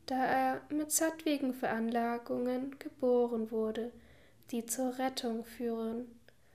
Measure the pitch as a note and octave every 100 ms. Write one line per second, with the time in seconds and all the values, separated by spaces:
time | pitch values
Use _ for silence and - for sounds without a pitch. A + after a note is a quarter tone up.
0 | - C4 C4 C4 C4 C4+ - D4 D4+ -
1 | D#4+ D#4+ D#4+ C#4+ C4+ B3 - A3+ A3+ A#3
2 | A#3 A#3 A#3 B3+ B3 B3+ C4+ C#4 D#4 -
3 | B3+ B3 A#3+ A#3 A3 A3 A3 A3 A#3+ -
4 | - - - - - A#3 A3+ - B3+ B3+
5 | C4 C4 A#3+ A3+ A3+ - A#3 A3+ A3+ A#3
6 | B3 - - - -